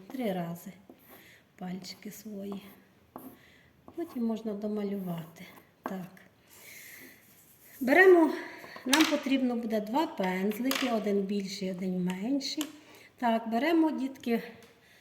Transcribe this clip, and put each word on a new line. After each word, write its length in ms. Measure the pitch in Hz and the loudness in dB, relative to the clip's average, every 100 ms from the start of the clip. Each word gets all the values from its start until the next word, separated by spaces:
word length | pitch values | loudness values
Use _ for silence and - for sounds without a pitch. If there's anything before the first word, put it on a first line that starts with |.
| - | -12
три 260 | 262 226 | -6 -4
рази 400 | 185 170 170 202 - - - - - - - _ - | -2 -6 -8 -14 -20 -20 -20 -20 -20 -20 -20 _ -14
пальчики 560 | 185 190 - - 208 | -10 -10 -12 -14 -14
свої. 500 | - 220 196 202 196 - - _ _ _ - - - - - - _ - - | -14 -12 -10 -10 -10 -12 -20 _ _ _ -18 -18 -20 -20 -20 -20 _ -16 -10
Потім 300 | 330 247 226 | -8 -4 -2
можна 280 | 214 220 | -2 -4
домалювати. 920 | 202 214 214 202 202 185 165 160 - 185 - - _ | -4 -4 -4 -4 -4 -6 -8 -10 -16 -20 -20 -20 _
Так. 380 | - 190 175 - - _ _ - - - - - - - - - - - - - | -8 -8 -10 -16 -20 _ _ -20 -20 -20 -20 -20 -20 -20 -20 -20 -20 -20 -20 -6
Беремо, 520 | 247 311 381 349 302 - - - - - 254 | 4 10 12 10 8 2 -8 -14 -16 -10 2
нам 200 | 285 311 | 6 6
потрібно 500 | 294 254 269 254 233 | 2 2 2 2 -2
буде 260 | 226 214 | -2 -2
два 260 | 202 262 330 | 0 0 -2
пензлики, 840 | - 185 185 196 - 254 269 254 | -2 -2 0 0 0 -2 -2 0
один 300 | 226 202 202 | 0 0 0
більший, 500 | 190 202 196 - 185 | 0 -4 -4 -6 -6
один 320 | 185 190 180 | -4 -4 -2
менший. 600 | 180 185 220 277 - - 302 - - - - - | -2 -2 -2 -2 -2 -6 -8 -10 -20 -20 -20 -4
Так, 320 | 240 226 220 | 0 0 -2
беремо, 420 | 226 294 339 311 | -2 2 4 2
дітки, 520 | 240 262 - 247 233 - - - - - - | 0 -6 -6 -2 -2 -4 -16 -20 -20 -20 -20